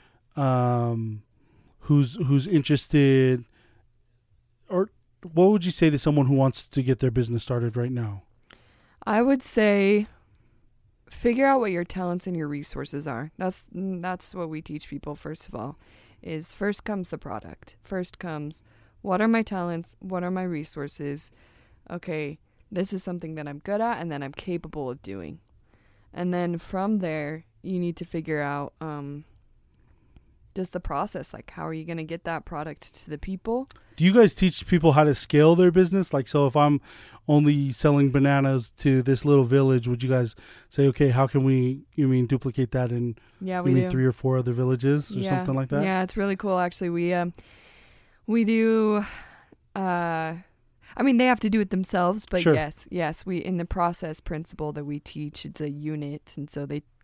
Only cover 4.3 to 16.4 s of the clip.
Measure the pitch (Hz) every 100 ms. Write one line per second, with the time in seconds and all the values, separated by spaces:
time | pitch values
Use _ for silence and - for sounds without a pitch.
4.3 | _ _ _ - 185 202 _ _ _ 175
5.3 | 160 185 208 175 - 160 143 160 147 131
6.3 | 139 135 - - 139 127 127 131 117 113
7.3 | 117 - 120 117 117 123 123 110 98 -
8.3 | _ _ - _ _ _ - - 214 247
9.3 | 269 - - 214 202 196 208 214 - _
10.3 | _ _ _ _ _ _ _ _ - 240
11.3 | 240 277 269 214 175 175 190 180 180 190
12.3 | 175 147 143 147 139 143 143 151 120 151
13.3 | - 185 - - 180 190 180 175 180 -
14.3 | 190 165 156 - 151 - 143 - 147 147
15.3 | 156 - - 208 - _ _ _ _ -
16.3 | 156